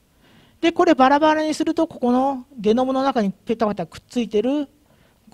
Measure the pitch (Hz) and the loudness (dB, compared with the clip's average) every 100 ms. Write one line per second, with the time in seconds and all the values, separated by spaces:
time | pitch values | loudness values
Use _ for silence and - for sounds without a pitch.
0 | _ _ _ _ _ _ 330 339 359 277 | _ _ _ _ _ _ -2 2 4 4
1 | 262 285 311 311 311 302 320 320 320 - | 4 4 2 0 -2 -4 -4 -2 -4 -2
2 | 240 247 277 262 - 262 202 240 262 262 | -2 0 0 -4 -12 -4 0 2 0 0
3 | 269 262 196 - - 233 214 202 165 - | 0 0 -2 -4 -6 -2 -2 -4 -8 -14
4 | - 247 226 208 247 294 285 _ _ _ | -8 -6 -2 0 0 -2 -4 _ _ _
5 | _ _ _ | _ _ _